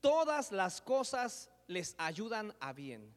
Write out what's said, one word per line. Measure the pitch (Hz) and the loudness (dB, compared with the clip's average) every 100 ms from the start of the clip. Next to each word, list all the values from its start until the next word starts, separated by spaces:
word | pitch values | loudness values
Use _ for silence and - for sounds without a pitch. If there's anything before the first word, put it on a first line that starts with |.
todas | 277 311 311 294 269 | 6 6 4 2 0
las | 196 185 - | 2 0 0
cosas | - 262 254 254 247 - - _ _ | 0 2 2 0 -2 -4 -14 _ _
les | 180 165 - | -4 -4 -2
ayudan | 160 160 220 226 214 - | -2 -2 -2 -2 -4 -6
a | 135 | -8
bien. | 135 139 113 107 | -8 -8 -10 -12